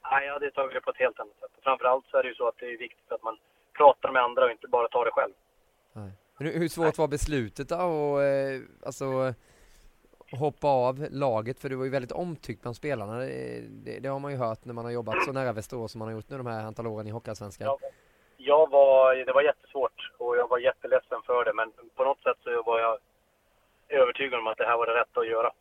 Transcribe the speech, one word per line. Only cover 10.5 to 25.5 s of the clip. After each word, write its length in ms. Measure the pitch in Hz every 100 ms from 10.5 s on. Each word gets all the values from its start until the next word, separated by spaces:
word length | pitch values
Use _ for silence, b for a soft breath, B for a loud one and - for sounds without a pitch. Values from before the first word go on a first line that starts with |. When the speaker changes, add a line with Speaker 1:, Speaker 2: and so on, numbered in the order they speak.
| - 147
Speaker 2:
av 380 | 135 123 131 151
laget? 500 | 135 139 110 110 131
För 80 | 143
du 80 | 131
var 80 |
ju 60 | 131
väldigt 220 | 135 123
omtyckt 500 | - 180 156 - 110
bland 140 | 123 117
spelarna. 420 | 151 127 101 117
Det, 420 | 131 131 127 120 117 107
det, 140 | 107 107
det 80 | 131
har 100 | 139
man 120 | 143
ju 60 | 135
hört 260 | 120 110
när 100 | 120
man 100 | 117
har 80 | 117
jobbat 320 | 120 110 120
så 80 | 143
nära 200 | 135 127
Västerås 400 | 110 101 127 113
som 60 | 117
man 100 | 110
har 60 |
gjort 160 | 110 -
nu 60 | 139
de 100 | 123
här 180 | 113
antal 220 | 110 107 113
åren 200 | 107 107
i 40 |
Hockeyallsvenskan. 560 | 110 - 104 104 - 107
Speaker 1:
Ja, 120 | 139 - _ _ _ _ _
jag 340 | 131 147 151
var, 440 | 139 139 131 131
det 180 | 131 127
var 100 | 131
jättesvårt 680 | 147 - _ - - - - _
och 180 | 120 120
jag 120 | 120
var 100 | 123
jätteledsen 640 | 127 - 127 127 _ 117
för 220 | - 123
det. 80 | 113
Men 200 | 110 110 - 117
på 100 | -
något 180 | 131 147
sätt 140 | 131 123
så 180 | - 120
var 180 | 113 117
jag 180 | 113 110 _ _ _ _ _ _ _ _ _
övertygad 520 | 147 123 120 135 123
om 60 | 110
att 120 | 110
det 80 | 113
här 100 | 117
var 100 | 113
det 140 | 117
rätta 200 | 117 -
att 80 | 113
göra. 240 | 113 120